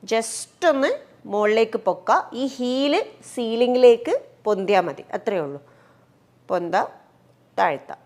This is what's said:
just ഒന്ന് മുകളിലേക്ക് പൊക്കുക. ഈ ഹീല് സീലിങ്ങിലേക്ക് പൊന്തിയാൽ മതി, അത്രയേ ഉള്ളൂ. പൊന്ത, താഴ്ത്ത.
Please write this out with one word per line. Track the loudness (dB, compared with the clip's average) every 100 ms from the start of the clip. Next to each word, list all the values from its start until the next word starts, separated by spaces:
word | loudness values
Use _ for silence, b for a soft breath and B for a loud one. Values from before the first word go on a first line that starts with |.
| -2
just | -4 -4 -10 -14 _ 0
ഒന്ന് | 2 0 -2 -8 _ -6
മുകളിലേക്ക് | -2 2 2 0 0 -4
പൊക്കുക. | -4 0 0 0
ഈ | -6 -6 -4
ഹീല് | -4 -2 0 0 -2 -14 -14
സീലിങ്ങിലേക്ക് | -8 -4 0 2 6 6 6 2 -4 -4 _
പൊന്തിയാൽ | -2 -2 2 2
മതി, | 2 -6 -10
അത്രയേ | -6 -4 -4 -4
ഉള്ളൂ. | -10 -16 b b b b _ _ _ _
പൊന്ത, | -4 0 -2 -2 -10 _ _ _ _ _ -2
താഴ്ത്ത. | 0 -2 -8 -20